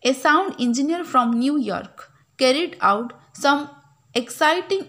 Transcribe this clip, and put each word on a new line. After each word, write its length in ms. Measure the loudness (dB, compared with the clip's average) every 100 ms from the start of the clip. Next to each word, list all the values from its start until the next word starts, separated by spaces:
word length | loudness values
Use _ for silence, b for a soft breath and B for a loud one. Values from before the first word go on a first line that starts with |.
a 80 | -2
sound 420 | 0 2 2 2 -2 -2
engineer 360 | 0 0 -2
from 280 | 0 2 2 2
New 180 | 0 0
York, 520 | -2 -4 -8 -18 -20 b b 0
carried 380 | 2 2 -2 -2
out 320 | 0 0 -2 -12 b
some 360 | -2 0 2 -2 -14 _ _ _
exciting 720 | -6 -6 0 0 0 -2 -6